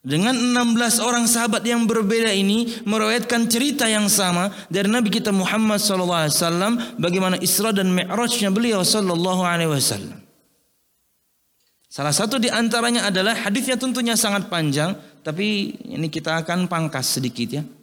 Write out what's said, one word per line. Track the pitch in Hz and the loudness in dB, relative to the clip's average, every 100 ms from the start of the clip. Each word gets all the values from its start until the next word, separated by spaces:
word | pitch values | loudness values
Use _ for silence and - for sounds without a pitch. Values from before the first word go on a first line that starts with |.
Dengan | 131 151 214 | -2 0 2
enam | 254 247 247 240 | 2 2 2 2
belas | 226 233 226 | 2 2 2
orang | 220 240 233 | 2 0 2
sahabat | 233 233 208 | 2 0 0
yang | 220 240 226 | 0 2 2
berbeda | 226 202 226 226 | 2 2 2 2
ini | 196 196 220 233 226 | 2 2 2 0 -4
meriwayatkan | 202 220 214 240 240 233 233 | -2 0 2 0 0 0 0
cerita | 226 285 285 226 | 0 0 0 2
yang | 214 208 | 2 2
sama | 202 185 175 196 - - | 2 2 2 -2 -6 -6
dari | 180 196 | -2 2
Nabi | 240 214 | 2 2
kita | 220 214 | 0 0
Muhammad | 196 185 214 220 208 | 0 2 0 2 2
sallallahu | 208 190 180 170 156 | 0 0 0 2 2
alaihi | |
wasallam, | 147 170 170 202 233 233 - | 2 0 0 0 -2 -6 -4
bagaimana | 175 185 190 185 | -2 0 0 0
Isra | - - 220 | 0 0 0
dan | 202 185 | 2 2
Mi'rajnya | 180 180 202 240 240 202 | 0 0 -2 -2 0 0
beliau | 196 240 208 | 2 2 2
sallallahu | 175 220 190 170 185 185 180 | 2 2 0 0 0 0 0
alaihi | 170 165 | 2 2
wasallam. | 143 - 101 76 - - _ _ _ _ _ _ _ _ _ _ _ _ _ _ _ _ | 0 0 -4 -8 -16 -20 _ _ _ _ _ _ _ _ _ _ _ _ _ _ _ _
Salah | - 143 | -6 -2
satu | 147 220 262 | 0 0 0
di | 214 | 0
antaranya | 214 233 233 240 240 202 | 0 0 0 0 0 0
adalah, | 185 196 226 | 0 0 0
hadisnya | 202 214 254 247 | -2 -2 0 -2
tentunya | 254 254 233 226 | -2 -2 0 0
sangat | 214 202 196 | 0 0 -2
panjang, | 175 156 139 165 190 - - | -2 0 0 -2 -4 -12 -12
tapi | 160 156 208 208 202 - - | -8 -4 -2 -2 -4 -8 -10
ini | - 160 | -6 -6
kita | 160 160 165 | -6 -4 -4
akan | 165 175 180 | -2 -2 -2
pangkas | 170 160 135 127 - | -2 -2 -4 -4 -2
sedikit, | 127 - 120 | -4 -4 -4
ya. | 143 151 - | -4 -8 -16